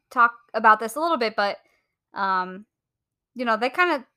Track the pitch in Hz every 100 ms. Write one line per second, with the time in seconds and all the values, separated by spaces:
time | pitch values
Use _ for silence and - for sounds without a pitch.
0 | _ 247 240 - _ 220 220 214 220 294
1 | 339 311 226 214 202 - _ _ _ _
2 | _ - 196 185 185 185 214 _ _ _
3 | _ _ _ 240 247 214 254 359 349 285
4 | -